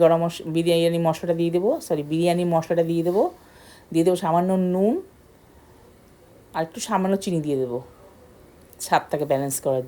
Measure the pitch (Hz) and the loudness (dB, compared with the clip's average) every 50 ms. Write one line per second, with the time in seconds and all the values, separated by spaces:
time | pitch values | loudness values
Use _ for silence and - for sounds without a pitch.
0 | 170 160 165 165 170 170 165 - - 165 156 165 165 170 170 170 170 170 170 170 | 4 4 4 4 2 -2 -4 -6 -8 -4 -2 -2 0 2 2 2 2 2 0 2
1 | 165 160 156 - - 175 170 170 170 170 170 175 185 226 311 302 - - 170 151 | 0 0 0 -2 -2 -2 -2 0 0 0 0 0 0 0 -2 -2 -2 -4 -4 -4
2 | 147 147 160 165 170 175 170 175 180 175 170 165 160 - 175 170 170 165 170 170 | -2 -2 -2 0 0 2 2 0 0 2 0 0 0 0 0 0 0 0 0 0
3 | 165 180 180 208 294 359 - - - - - - - - - - - - 165 165 | 0 0 2 2 2 0 -2 -6 -16 -20 -20 -20 -20 -20 -20 -20 -16 -4 0 2
4 | 165 185 180 175 180 160 165 175 180 185 190 185 180 180 180 185 196 220 269 381 | 2 2 2 2 0 0 2 2 2 2 2 2 2 0 2 2 2 2 2 0
5 | - - - - - - - - - - - - - - - - - - - - | -4 -10 -18 -20 -20 -20 -20 -20 -20 -20 -20 -20 -20 -20 -20 -20 -20 -20 -20 -20
6 | - - - - - - - - - - - 165 165 165 - 240 - - 220 190 | -20 -20 -20 -20 -20 -20 -20 -20 -20 -10 -6 -6 -6 -6 -6 -10 -6 -2 -2 0
7 | 190 190 196 190 - 196 175 160 147 151 143 131 127 123 120 131 131 - - - | 0 0 0 -2 -2 -2 -2 -2 -2 -2 -2 -2 -2 -4 -4 -8 -8 -12 -18 -20
8 | - - - - - - - - - - - - - - - - - - - 156 | -20 -20 -20 -20 -20 -20 -20 -20 -20 -20 -20 -20 -20 -20 -18 -16 -4 -2 0 0
9 | - - - 147 147 147 139 135 139 139 135 - - 143 131 131 127 | 0 -2 -4 -4 -2 -2 -2 -2 -2 -2 -4 -4 -2 -2 -2 -2 -2